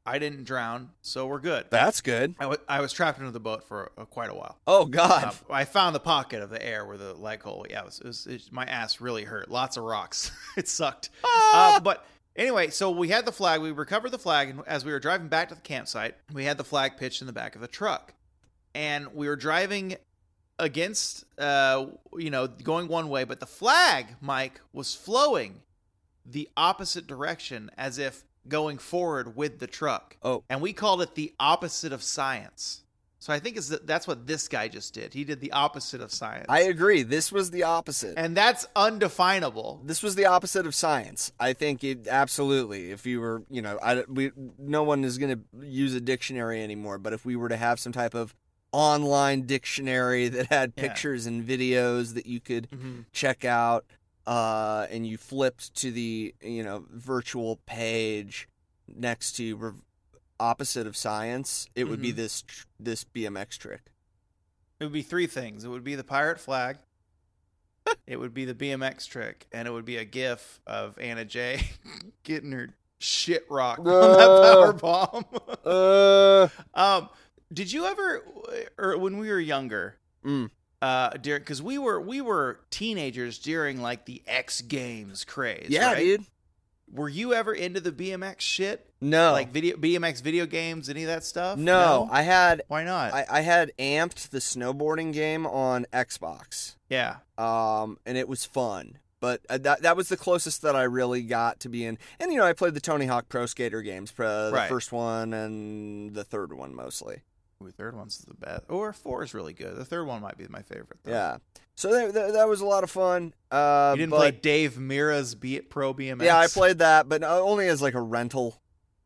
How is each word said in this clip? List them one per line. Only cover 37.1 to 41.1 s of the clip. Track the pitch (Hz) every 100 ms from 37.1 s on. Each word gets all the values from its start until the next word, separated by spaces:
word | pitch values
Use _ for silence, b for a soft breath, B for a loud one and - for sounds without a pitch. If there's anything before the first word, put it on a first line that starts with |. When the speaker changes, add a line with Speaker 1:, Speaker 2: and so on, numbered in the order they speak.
| 151 -
Speaker 2:
was | 196 185
the | 175
opposite. | 165 165 165 135 98 160
Speaker 1:
And | 165
that's | 170 226 247 -
undefinable. | 208 214 220 196 - 180 190 147 110 113 143
Speaker 2:
This | 139 160
was | 208
the | 190
opposite | 190 180 - 190 165
of |
science. | - 165 135 -